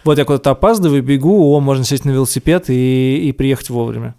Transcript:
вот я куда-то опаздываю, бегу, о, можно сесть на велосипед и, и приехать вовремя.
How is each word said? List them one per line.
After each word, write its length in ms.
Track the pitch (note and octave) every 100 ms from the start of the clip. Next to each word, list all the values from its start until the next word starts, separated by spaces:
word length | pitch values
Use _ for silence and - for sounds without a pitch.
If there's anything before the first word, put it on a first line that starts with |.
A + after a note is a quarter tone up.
вот 140 | D#3 D3
я 80 | C#3+
куда-то 240 | C#3 C#3
опаздываю, 520 | C3 G3+ A3+ E3+ C#3+
бегу, 500 | B2+ C#3 D3+ G3+ D3
о, 60 | C#3+
можно 240 | C#3 C3+
сесть 200 | B2 C#3 C#3+
на 60 |
велосипед 580 | C3+ B2+ C3 D3+ F3 -
и, 580 | B2+ B2+ C3 C3 C#3 D3+
и 20 |
приехать 380 | C3 C3+ C3 -
вовремя. 460 | A#2+ A#2 A2+ A#2